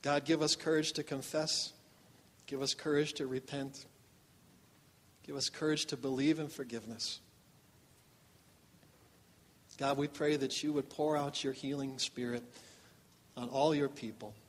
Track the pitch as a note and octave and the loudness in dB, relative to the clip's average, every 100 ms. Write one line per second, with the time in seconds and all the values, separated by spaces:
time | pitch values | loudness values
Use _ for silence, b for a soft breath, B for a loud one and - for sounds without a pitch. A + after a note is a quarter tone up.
0 | C#3 D3 C#3 D#3+ D#3 - D#3+ D#3+ D#3 - | 4 2 4 4 4 2 4 4 4 -2
1 | D3 C#3 C3 D#3 D#3 - - - - - | -4 -4 -2 -2 0 0 -2 -8 -20 -20
2 | - - - - - C3+ C3+ - D#3 D3 | -20 -20 -20 -20 -8 -4 -2 -2 2 4
3 | D3+ - C3+ C3 C3 C#3+ C3+ - - - | 2 0 -2 -4 -4 -6 -6 -8 -18 -20
4 | - - _ - - - - - - _ | -20 -20 _ -20 -20 -20 -20 -20 -20 _
5 | _ _ - C#3 A#2+ - D#3 D3+ - C#3 | _ _ -10 -2 -2 0 2 2 0 -2
6 | C3+ C3 C#3+ D#3 D3 - B2+ A2+ A2 A2+ | 0 4 4 4 0 -6 -8 -8 -8 -6
7 | - - - - - - - - - - | -6 -6 -14 -20 -20 -20 -20 -20 -20 -20
8 | - _ - - - - - - - - | -20 _ -20 -20 -20 -20 -20 -20 -20 -20
9 | - - - - - - - - C#3 C#3 | -20 -20 -20 -20 -20 -20 -20 -2 0 2
10 | D3 - D3 D3+ C3+ - D3 D3 C#3 - | 0 2 2 2 2 0 0 0 -2 0
11 | D#3 D3+ C#3+ C#3+ C#3 C3 C3+ C#3+ C3+ C3 | 2 2 0 -2 -4 -2 -4 -2 -4 -4
12 | - - B2 A#2+ A#2+ B B B B B | -6 -2 -4 -4 -6 B B B B B
13 | B - - - B2 C3+ D3+ D3 C#3 - | B -20 -18 -10 -2 4 4 4 0 -2
14 | A2+ G#2+ G#2+ G#2 | -10 -10 -14 -14